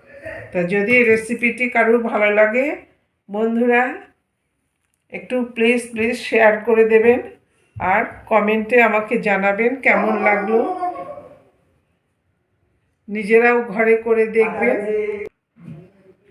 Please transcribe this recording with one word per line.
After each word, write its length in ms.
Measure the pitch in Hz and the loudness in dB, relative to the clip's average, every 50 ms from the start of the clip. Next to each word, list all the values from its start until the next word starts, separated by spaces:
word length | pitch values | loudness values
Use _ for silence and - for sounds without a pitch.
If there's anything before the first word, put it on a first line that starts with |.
| _ - - - - - - - - - | _ -20 -20 -20 -18 -16 -16 -16 -14 -8
তা 100 | - 180 175 175 202 | -4 -4 -2 0 0
যদি 180 | 202 202 240 247 247 | 0 0 2 2 4
এই 40 | 240 226 | 4 4
রেসিপিটি 520 | 220 220 - - 240 233 233 233 220 - 247 240 - | 2 2 0 -4 -6 -4 -4 -4 -4 -4 -4 -2 0
কারোর 240 | 240 220 220 233 233 220 226 | 0 2 4 2 2 0 -2
ভালো 180 | - 208 208 208 208 208 | -2 0 0 2 2 2
লাগে, 260 | 214 214 220 254 269 302 349 359 - _ _ _ _ _ _ _ _ - | 2 2 2 0 -2 -2 -4 -8 -12 _ _ _ _ _ _ _ _ -10
বন্ধুরা 540 | 196 208 226 226 233 233 240 240 240 240 254 269 320 392 - - _ _ _ _ _ _ _ _ _ _ _ _ _ _ _ _ _ _ _ _ | -6 -4 -2 -2 0 0 0 2 2 2 0 -2 -4 -10 -16 -20 _ _ _ _ _ _ _ _ _ _ _ _ _ _ _ _ _ _ _ _
একটু 240 | - - - - 247 254 240 233 - | -16 -14 -10 -6 -4 -4 -4 -4 -4
প্লিজ, 260 | - 226 233 247 240 233 - | 0 2 2 2 0 -2 -6
প্লিজ 240 | 226 220 220 233 247 240 - - | -6 -4 -4 -4 -4 -6 -4 -2
শেয়ার 260 | 254 226 226 214 214 208 - | 2 4 4 4 4 2 0
করে 180 | 233 220 226 226 220 | 2 2 4 4 6
দেবেন, 280 | 220 220 220 240 247 269 - - - - _ _ _ _ _ _ - | 4 4 6 4 2 2 0 -8 -14 -20 _ _ _ _ _ _ -12
আর 260 | - - 180 190 214 247 - - - - - | -6 -4 -2 0 -2 -2 -4 -8 -14 -4 0
কমেন্টে 460 | 226 208 202 208 220 220 214 214 247 240 233 214 | 0 0 2 2 0 -2 -2 2 2 4 4 4
আমাকে 260 | 214 214 214 - 254 208 180 214 | 2 -2 -2 -2 -4 -2 -2 -2
জানাবেন 440 | 196 190 196 202 196 202 226 240 269 262 - | 0 0 0 0 0 0 -2 -2 -2 0 0
কেমন 300 | 247 208 196 208 220 220 202 214 208 | 2 2 2 0 0 -2 0 0 0
লাগলো। 300 | 208 202 202 208 220 233 - 370 370 - 359 359 - - - - - - - - - - _ _ _ _ _ _ _ _ _ _ _ _ _ _ _ _ _ _ _ _ _ _ _ _ _ _ _ _ _ _ _ _ _ - | 0 0 0 0 0 0 0 -2 -4 -6 -6 -6 -8 -8 -12 -14 -14 -16 -18 -20 -20 -20 _ _ _ _ _ _ _ _ _ _ _ _ _ _ _ _ _ _ _ _ _ _ _ _ _ _ _ _ _ _ _ _ _ -10
নিজেরাও 500 | 202 214 208 196 226 226 240 240 240 240 - 214 | -8 -6 0 2 4 4 4 4 2 2 -2 -2
ঘরে 220 | 185 226 220 220 226 220 - | -2 0 2 2 2 2 2
করে 180 | 233 226 220 220 226 214 | 0 0 2 0 2 2
দেখবেন। 400 | 226 220 202 196 - 233 240 - 208 202 214 214 214 214 208 208 202 208 - - _ _ _ _ _ 170 170 160 156 185 - _ _ 190 190 185 _ _ _ | 0 0 0 0 -2 -2 -2 -2 -2 -2 -4 -4 -4 -4 -4 -6 -8 -10 -14 -16 _ _ _ _ _ -20 -20 -20 -20 -20 -20 _ _ _ _ _ _ _ _